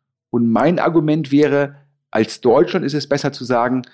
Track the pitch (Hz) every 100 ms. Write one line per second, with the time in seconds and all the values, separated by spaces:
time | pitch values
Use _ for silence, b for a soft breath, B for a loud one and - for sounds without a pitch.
0 | _ _ _ 120 117 110 147 175 156 165
1 | 151 151 135 143 147 143 143 - _ _
2 | _ 110 110 - 123 127 170 190 139 143
3 | - 143 143 135 123 120 123 127 120